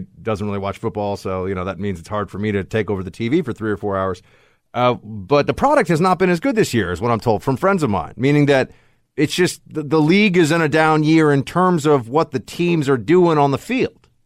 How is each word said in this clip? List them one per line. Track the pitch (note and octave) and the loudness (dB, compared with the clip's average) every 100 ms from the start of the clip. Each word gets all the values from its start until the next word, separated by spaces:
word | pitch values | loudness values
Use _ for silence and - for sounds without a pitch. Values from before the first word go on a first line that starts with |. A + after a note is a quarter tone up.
| F#2+ - | -4 -10
doesn't | A2 G#2 G#2 | -6 -6 -4
really | G2+ | -6
watch | G2 F#2+ | -6 -6
football, | A2+ G2+ G#2 G2+ | -8 -4 -4 -6
so, | G2 F#2 F#2 | -6 -6 -4
you | F#2+ | -6
know, | |
that | F2+ E2+ | -6 -6
means | G2+ F2+ | -6 -8
it's | D#2+ | -8
hard | G#2+ G2 | -8 -6
for | F#2+ | -6
me | G#2+ | -4
to | G2+ F2+ | -4 -4
take | A2 G2 | -4 -4
over | G2 | -6
the | F#2 | -8
T | - A#2 | -8 -4
V | D#3 | -2
for | E3+ | -4
three | G#2 G#2+ | -6 -6
or | G2 | -4
four | G2+ G2 | -4 -4
hours. | F#2+ F#2 - _ _ _ _ A2+ | -4 -6 -12 _ _ _ _ -2
Uh, | B2 - | -2 -2
but | G#2 A2 F2+ C#3+ C#3+ | -6 -14 0 0 2
the | |
product | C3 B3+ D4+ F#3 | 0 2 2 2
has | D#3+ | 2
not | F#3 F3+ | 2 2
been | F#3 | 0
as | F3 | 0
good | C4+ A3+ | 0 0
this | F3+ | 0
year, | A#2 F2+ | 0 -2
is | F2 | -2
what | A#2 | -2
I'm | A2+ | 0
told | B2 G#2 | 0 0
from | - C3 | 0 0
friends | F#3 G3 | 0 0
of | C#3+ | 0
mine, | G2 D2+ - | -2 -6 -4
meaning | C3 D3 C#3+ | 0 2 4
that | C#3 A#2+ - _ _ _ - | 2 0 -6 _ _ _ -4
it's | D3 - | -2 0
just | F3+ - - | -2 -2 -12
the, | D#3 | -10
the | D3 D#3+ | -2 2
league | D3+ F#3+ G#3+ F3+ | 4 4 4 4
is | D#3 | 2
in | E3+ | 2
a | D#3 | 2
down | D#3 D#3+ D#3 | 2 2 2
year | D3+ D#3+ D#3 | 4 4 4
in | C#3 | 2
terms | - E3+ F#3 F3 C#3+ | 0 0 2 2 2
of | D3 A2+ | 2 2
what | C#3 D#3 | -2 -2
the | B2+ | -4
teams | - - F3 E3+ C3+ | -8 -4 -2 0 0
are | C3+ | 0
doing | G2+ F3 F3 D3+ | 2 4 4 4
on | C#3+ | 2
the | C3+ | 0
field. | - B3+ E3+ - _ _ | -4 -4 -4 -6 _ _